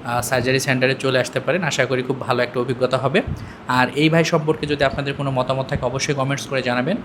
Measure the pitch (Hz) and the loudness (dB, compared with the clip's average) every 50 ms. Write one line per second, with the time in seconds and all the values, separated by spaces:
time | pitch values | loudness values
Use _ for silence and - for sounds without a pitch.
0 | - 120 120 120 117 113 135 127 117 131 131 135 131 143 127 127 127 131 135 135 | -4 -2 -2 -2 0 2 0 2 2 2 2 2 2 0 2 2 4 2 2 2
1 | - 135 131 127 123 - - 131 - - 147 190 185 143 - - 127 120 131 127 | 0 2 2 2 0 0 -2 -2 0 0 0 0 0 -2 0 0 0 2 2 -2
2 | 123 123 139 127 113 127 127 123 123 120 123 127 123 127 127 120 127 127 135 127 | 0 -2 -4 -4 -2 -2 0 0 0 0 0 -2 -2 -2 0 0 0 0 2 0
3 | 123 131 143 208 254 - - - - - - - - - 127 127 127 123 - 143 | 0 2 0 0 0 0 -8 -8 -10 -14 -16 -14 -4 0 2 4 4 2 2 2
4 | 156 156 156 165 165 - 175 160 151 156 156 156 151 143 147 143 143 135 - 147 | 2 4 4 4 2 4 2 0 2 0 -2 -2 -2 -4 0 2 2 0 0 -2
5 | 139 139 139 - 139 139 135 127 123 127 135 135 131 - 147 - 135 120 127 131 | -4 -4 -4 -4 -4 -2 0 0 0 0 0 -2 -2 -2 -4 -2 -2 -2 -2 -2
6 | - - 143 139 131 135 139 131 113 110 139 131 120 123 123 123 123 156 202 247 | -2 -2 0 0 0 -2 -2 -4 -4 -4 -4 -2 -2 0 0 0 0 0 -2 -4